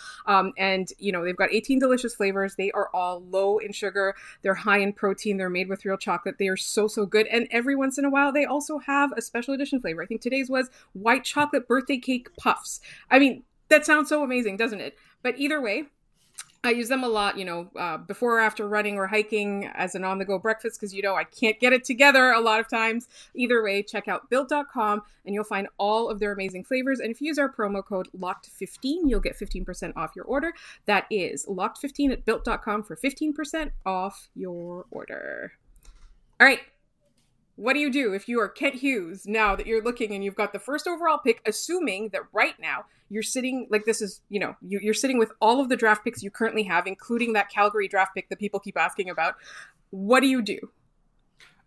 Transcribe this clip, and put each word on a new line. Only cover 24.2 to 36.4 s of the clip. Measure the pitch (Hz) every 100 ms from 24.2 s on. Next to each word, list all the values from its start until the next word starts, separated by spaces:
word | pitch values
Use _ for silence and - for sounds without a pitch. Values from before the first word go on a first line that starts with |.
| -
built | 254 269
dot | 294 285
com | 254 214 208 - _
and | 190
you'll | 202
find | 208 196 196 -
all | 202 220 233
of | 208
their | 208
amazing | 196 190 185
flavors. | - 262 254 254
And | 220
if | 226
you | 302
use | 294
our | 277
promo | - 202 196
code | - 190 185
locked | 185 185 190 -
fifteen, | - 190 - 262 339 302
you'll | 208
get | - -
fifteen | 202 185
percent | 180 180 170 165
off | 156
your | - -
order. | 269 330 330 - -
That | - 196 -
is | 214 170 - -
locked | 180 202 -
fifteen | 285 - 277
at | 233 -
built | 226
dot | - 214
com | - 208
for | 208
fifteen | 233 277 277 311
percent | 294 294 320 311 - 190
off | 185 190 - -
your | - 185 175 175 175 -
order. | - - - 71 67 - - _ - - - - _ _
All | -